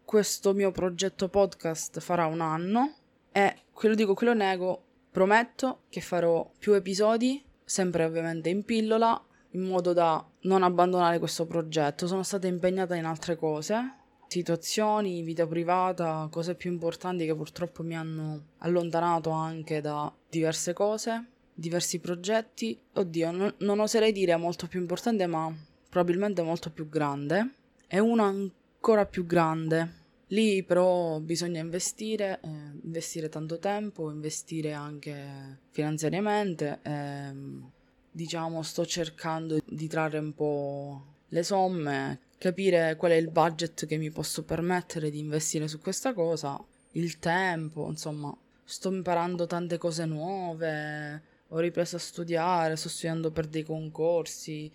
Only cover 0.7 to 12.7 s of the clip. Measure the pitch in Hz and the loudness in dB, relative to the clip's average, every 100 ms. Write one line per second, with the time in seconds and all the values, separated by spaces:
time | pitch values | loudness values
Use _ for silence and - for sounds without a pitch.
0.7 | 185 180 175 190 - 190 196 196 - 165 | 2 -2 0 -4 -2 0 4 4 2 -4
1.7 | 160 - - - 175 160 165 165 160 180 | -4 -6 -10 -2 2 2 0 0 -2 0
2.7 | 220 277 302 _ _ _ 196 196 - _ | 2 2 -2 _ _ _ 2 2 2 _
3.7 | - 220 214 214 196 240 233 190 190 185 | 0 2 4 4 4 4 4 2 0 0
4.7 | - - _ _ - 185 214 247 - 262 | -2 -8 _ _ 4 6 6 4 -2 -4
5.7 | 254 _ - - 180 170 165 - _ - | -4 _ -12 -2 2 4 2 0 _ 4
6.7 | 202 185 190 208 226 247 277 - _ - | 4 4 2 4 4 2 0 -6 _ -6
7.7 | - 185 170 165 165 165 165 160 190 202 | 0 0 2 2 0 -2 -2 -2 -2 0
8.7 | 226 220 220 226 233 - _ _ 180 185 | 0 2 4 4 2 -4 _ _ -6 -2
9.7 | 185 175 175 170 156 - _ 185 190 180 | 0 2 4 4 2 -2 _ 2 6 6
10.7 | 175 180 180 170 170 165 - 165 170 160 | 6 4 6 4 4 0 -2 -2 -2 -2
11.7 | 156 147 147 175 190 185 202 185 180 185 | 0 0 0 -2 -2 -2 -2 -2 0 2